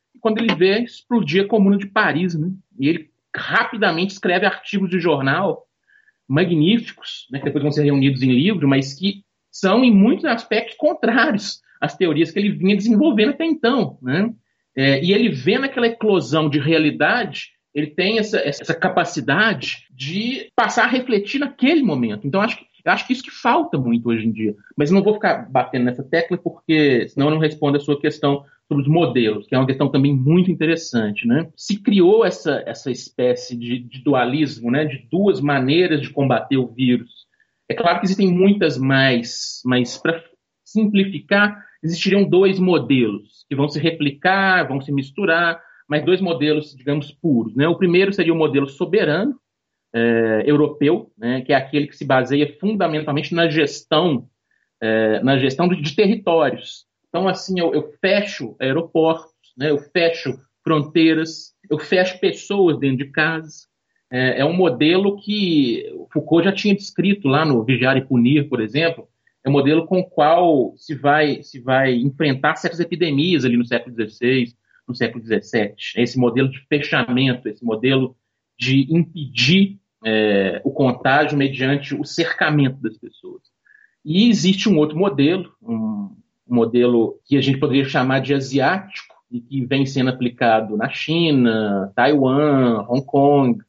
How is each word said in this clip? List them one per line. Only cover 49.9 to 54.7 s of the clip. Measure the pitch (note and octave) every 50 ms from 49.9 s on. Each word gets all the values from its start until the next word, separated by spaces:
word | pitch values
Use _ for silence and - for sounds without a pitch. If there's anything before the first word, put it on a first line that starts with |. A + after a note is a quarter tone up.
| -
é, | A#2 A#2 A#2 A#2 A2+ A2+ A2 A2 G#2+ G#2
europeu, | C#3 D3 D3 D3+ D3 - - C#3+ D3 F3 - - - _ -
né? | A2 A#2+ B2+ C3
Que | B2 - C#3+
é |
aquele | C3 C3 - - D3 D3 D3
que | -
se | - -
baseia | C3+ C3+ C3 A#2+ A#2+ C#3 C#3+ D3 C#3+ - -
fundamentalmente | - G#3 A3 G3 F#3 E3 D#3 D3+ D3+ D3+ C#3 D3+ D3 - E3+
na | E3+ E3+ D#3+
gestão, | D3 D#3+ D3 C#3+ - - - - D#3+ D#3 F3 F3 D3 A#2 - - _ _ _ _ _ _ _ _